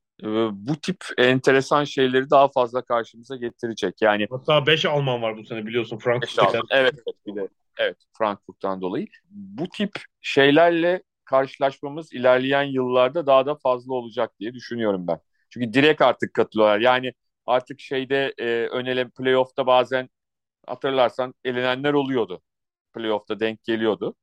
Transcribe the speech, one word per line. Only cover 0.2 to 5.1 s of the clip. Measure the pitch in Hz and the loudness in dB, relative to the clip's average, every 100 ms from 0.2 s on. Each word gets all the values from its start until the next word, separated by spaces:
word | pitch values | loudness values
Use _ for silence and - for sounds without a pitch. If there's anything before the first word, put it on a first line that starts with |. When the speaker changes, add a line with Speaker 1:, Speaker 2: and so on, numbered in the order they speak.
Speaker 1:
e, | 107 110 113 | -6 -2 -2
bu | 101 110 156 | -4 -6 -6
tip | - 185 - - | -6 -8 -6 2
enteresan | 127 131 143 135 131 147 | 2 4 4 2 2 0
şeyleri | 143 139 131 131 135 | 0 0 0 0 4
daha | 143 139 | 4 4
fazla | 131 120 123 | 2 -2 -4
karşımıza | - 117 110 117 120 131 | -4 -4 -4 -14 -16 -10
getirecek. | 120 - 117 107 95 - | -10 -8 -8 -4 -6 0
Yani | 110 104 104 | 2 2 -2
Speaker 2:
Hatta | 131 - 151 143 | -6 0 2 2
beş | 160 175 | 0 0
Alman | 147 139 | 0 -2